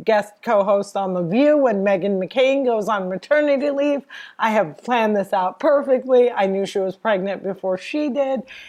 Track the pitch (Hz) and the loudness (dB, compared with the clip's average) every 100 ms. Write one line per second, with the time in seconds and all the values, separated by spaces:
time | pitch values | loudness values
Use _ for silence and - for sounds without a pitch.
0 | - 214 208 - - 214 196 202 202 196 | 0 0 0 -8 -2 0 2 0 0 -4
1 | 190 180 170 214 294 302 262 202 196 196 | -4 -2 0 2 4 4 4 2 0 0
2 | 196 196 185 233 262 277 262 220 196 214 | 0 -2 -2 0 2 2 0 0 -2 -4
3 | 185 185 - 302 294 277 285 277 285 285 | -4 -6 0 0 2 0 0 0 0 -2
4 | - - - - 220 214 170 147 - 240 | -6 -18 -18 -4 0 0 -2 -4 -4 0
5 | 220 208 190 196 185 - 311 285 269 262 | 0 0 -2 -2 -2 -2 2 2 2 0
6 | 262 254 247 226 196 190 196 202 190 185 | 2 4 4 2 0 0 -2 -2 -4 -2
7 | 226 202 196 190 190 190 190 185 - 302 | -2 0 -2 -6 -6 -6 -4 -4 -4 -4
8 | 302 247 269 269 - - | -2 -2 -2 -4 -6 -16